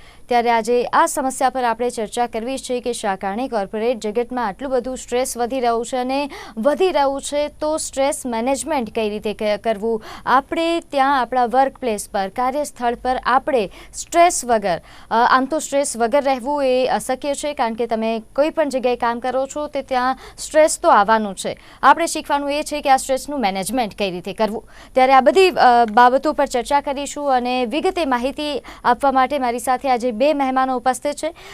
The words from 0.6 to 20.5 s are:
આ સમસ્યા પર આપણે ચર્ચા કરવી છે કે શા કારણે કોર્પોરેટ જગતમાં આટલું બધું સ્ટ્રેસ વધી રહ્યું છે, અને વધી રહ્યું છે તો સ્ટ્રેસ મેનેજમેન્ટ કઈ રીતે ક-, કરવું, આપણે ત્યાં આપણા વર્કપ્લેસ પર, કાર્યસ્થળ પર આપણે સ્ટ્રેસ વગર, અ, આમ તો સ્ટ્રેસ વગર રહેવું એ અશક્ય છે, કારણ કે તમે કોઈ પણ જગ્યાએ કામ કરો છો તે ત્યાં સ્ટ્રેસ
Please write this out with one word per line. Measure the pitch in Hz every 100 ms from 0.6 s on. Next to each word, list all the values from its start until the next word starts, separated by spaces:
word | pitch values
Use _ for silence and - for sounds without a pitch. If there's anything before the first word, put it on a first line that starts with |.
| 220 240 233
આ | 269 330
સમસ્યા | - 262 - 262
પર | 262
આપણે | 247 226 247
ચર્ચા | 240 208 240 240
કરવી | 233 226 269
છે | - 247
કે | 247
શા | 233 214 190
કારણે | 196 202 262
કોર્પોરેટ | 226 196 220 226 247
જગતમાં | 214 208 240 247 220
આટલું | 180 269
બધું | 254 247 254
સ્ટ્રેસ | - 247 262 226
વધી | 240 262
રહ્યું | 240 233 233
છે, | 262
અને | 247 269 285 381 415 -
વધી | 240 294 370
રહ્યું | 294 277 277
છે | - 285 294
તો | - 302 311
સ્ટ્રેસ | - - 269 311 254
મેનેજમેન્ટ | 226 240 277 262 302 214 226
કઈ | 214
રીતે | 208 208
ક-, | 202 214 208
કરવું, | 226 202 226 220 - - -
આપણે | 247 277 330 330 339
ત્યાં | 339 277 269 277
આપણા | 233 254 240
વર્કપ્લેસ | 247 269 - 247 208 -
પર, | 202 196 220
કાર્યસ્થળ | 254 269 294 - 240 240
પર | 254 254
આપણે | - 254 294 262 185 - -
સ્ટ્રેસ | - - 330 349 349 240
વગર, | 226 196 165
અ, | - - -
આમ | 226 240 262 262
તો | 311
સ્ટ્રેસ | - 277 285 226
વગર | 226 285
રહેવું | 277 262 233 294 269
એ | 254 254
અશક્ય | 208 214 254 285
છે, | 277 294
કારણ | 285 233
કે | 226 233
તમે | 220 220 226
કોઈ | 220 - 302
પણ | 320 294
જગ્યાએ | 262 247 240
કામ | 240 233
કરો | 254 254 269
છો | 302 294
તે | 277
ત્યાં | 269 254 254 262 - -
સ્ટ્રેસ | -